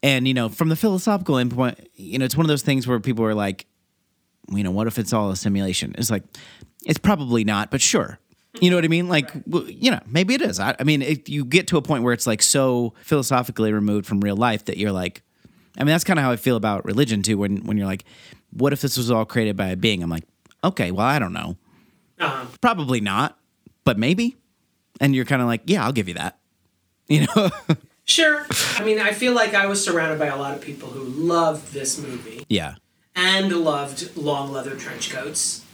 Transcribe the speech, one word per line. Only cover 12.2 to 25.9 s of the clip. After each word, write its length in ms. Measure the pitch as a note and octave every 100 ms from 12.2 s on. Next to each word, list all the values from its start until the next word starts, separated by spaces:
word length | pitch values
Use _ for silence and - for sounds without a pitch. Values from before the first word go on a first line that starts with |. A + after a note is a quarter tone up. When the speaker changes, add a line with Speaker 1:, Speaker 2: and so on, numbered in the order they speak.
| -
Speaker 1:
like, 140 | G#2+
so 520 | - C#3+ C3 B2 A#2+ -
philosophically 680 | - D3+ A#2+ B2+ B2 A2+ A2
removed 320 | G#2+ G#2 G#2 F#2+
from 140 | G2+
real 140 | G2+ G2
life 280 | A#2+ G#2+ -
that 120 | F2+
you're 140 | G#2
like, 300 | F#2+ F2+ - _ _ - _ _ -
I 60 |
mean, 40 | C#3
that's 140 | E3
kinda 180 | - E3+
how 80 | C3
I 60 | A#2
feel 180 | - A#2+
about 300 | G#2+ G2+ -
religion 360 | G2+ C#3 G#2+
too. 160 | G2+ G#2
When, 200 | G2+ G2+ -
when 120 | G#2+
you're 80 | G2
like, 180 | F#2+ - - - - _
"What 220 | - C#3
if 80 | C#3
this 160 | C#3 C3
was 140 | A#2
all 140 | A#2 G#2+
created 300 | B2 A2 G2
by 120 | F#2+
a 80 | F#2
being?" 260 | A2+ G2+
I'm 80 | E2+
like, 140 | E2 - _ _ _
"Okay, 260 | F3 F#3 F2+
well, 140 | F2+ A#2
I 140 | D3
don't 140 | G2
know. 220 | E2+ E2 F2 _ _ _ _ _ _
Speaker 2:
Uh-huh. 260 | D3+ - - -
Speaker 1:
Probably 380 | B3 G#3 C3+ B2
not, 380 | G#2 G2+ D3 - _ _ - _
but 120 | - G#2
maybe." 360 | A#2 F#3 A#3 - _ _ _ _ _ -
And 140 | C#3 C3
you're 100 | A#2+
kinda 200 | C#3 A#2+
like, 160 | A#2 -
"Yeah, 160 | F#3+
I'll 60 | A2+